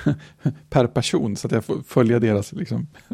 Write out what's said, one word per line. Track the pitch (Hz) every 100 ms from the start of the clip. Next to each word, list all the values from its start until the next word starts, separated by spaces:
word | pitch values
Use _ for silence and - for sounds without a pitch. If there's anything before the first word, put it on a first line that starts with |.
| 151 -
<laughs> | - - 147 - -
per | 143 120
person | - - 165 113 101
så | -
att |
jag | 113
får | - 135
följa | - - 117 120
deras | 110 101 101
liksom | - - 117 - - -